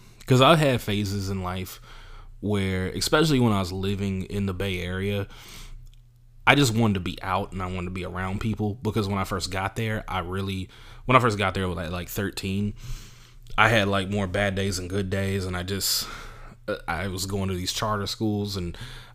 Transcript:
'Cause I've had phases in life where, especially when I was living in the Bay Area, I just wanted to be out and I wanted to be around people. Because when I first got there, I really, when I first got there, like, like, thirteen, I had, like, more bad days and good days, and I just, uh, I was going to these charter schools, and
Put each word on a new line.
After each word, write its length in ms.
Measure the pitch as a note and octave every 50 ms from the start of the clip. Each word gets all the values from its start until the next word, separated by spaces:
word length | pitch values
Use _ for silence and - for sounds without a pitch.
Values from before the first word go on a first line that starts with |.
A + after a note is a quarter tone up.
| - - - - -
'Cause 140 | - C3 B2
I've 200 | C3+ C#3 E3+ D#3
had 200 | D#3 C#3 B2+ A2+
phases 500 | - - G#2 G#2 G#2 G2 G2+ G2+ F#2+ F#2+
in 140 | G2 F#2+ F#2
life 380 | F#2 F#2 F#2 F#2 F2+ - - - - - - - - - - - - - -
where, 480 | - G2+ G#2 G2+ G2 F#2+ F#2+ F#2 F#2 F#2
especially 540 | - F#2 F#2+ - - D#3 E3 D#3+ D3 B2+
when 100 | B2 A#2
I 80 | G#2+ G2
was 140 | F#2+ F2 F#2+
living 500 | F#2+ F#2+ G2 G2+ F#2+ G2+ G2 F#2+ F#2 F2+
in 220 | - - G#2 G2+
the 80 | G2 F#2
Bay 260 | F2+ G2 G2+ F#2 F2+
Area, 480 | F#2 F2+ F#2 F#2+ F#2+ G2+ G2+ G2+ G2 - - - - - - - - - - - - - - - - - - - - - - - - -
I 80 | C3
just 180 | C#3+ C#3+ A#2 G#2+
wanted 220 | A2+ A#2 A2 G2+
to 40 | F#2+
be 200 | F2 F#2 - -
out 300 | - F#2+ F#2 F#2+ G2+ -
and 100 | - F#2
I 60 | F#2 F#2
wanted 180 | F#2 F2+ F2+
to 60 | F2+
be 120 | F2+ F#2 F2+
around 380 | F2+ F2+ F2+ F#2 F#2+ F#2+ G2+
people. 320 | - A2 G#2+ - A2 G#2+ G2+ -
Because 260 | - A2 G2 A2+ G2+ F#2+
when 120 | G#2 G2
I 40 | F#2+
first 280 | - G#2+ F#2 E2 -
got 240 | F2+ F#2+ F#2+ G2 -
there, 280 | - A2+ A2 A2 G#2+ - -
I 120 | - F#2+
really, 480 | F2 F2 F2+ G2 G2 G2 G2 F#2+ F#2 - - - - - - - -
when 100 | - B2
I 40 | B2+
first 180 | A#2 B2 G#2 G2
got 160 | G2+ F#2+ F2+
there, 140 | G2 F#2+ F#2
like, 240 | F2 E2+ F2 D#2
like, 180 | F2+ F2 F2 -
thirteen, 640 | - - G2+ G2 - - - G2 F#2+ G2+ G#2 G#2 - - - - - - - - - - - - - - - - -
I 140 | - G#2+ A2
had, 180 | A#2 A2+ G2 G2+
like, 220 | G2 G2 F#2+ F#2+
more 160 | G2+ G#2 G2
bad 300 | F#2 F2 G2+ G2+ G2+ F#2+
days 240 | F#2+ G2 G2 G2 F#2+
and 100 | F2+ F2
good 220 | F#2 G2+ G2 F#2
days, 340 | G2 G2 G2 G2 F#2+ G2 F#2
and 100 | F#2 F#2
I 60 | F2+
just, 460 | F2+ F2+ G2 F#2+ - - - - - - - - - - - - - - - - - -
uh, 100 | G#2 - - -
I 200 | E2+ E2 F#2 G2+
was 200 | F2+ F#2 F#2 F#2+
going 220 | G2+ G2+ F#2+ F#2+
to 60 | F#2+
these 160 | F2+ F#2 F2+
charter 360 | - - A#2 G#2+ G#2+ G#2 G2 G2
schools, 500 | - - A2+ A2 G#2 G2+ G2+ G2+ G2 G2
and 180 | F2+ F2 D#2+ - - - - - - - -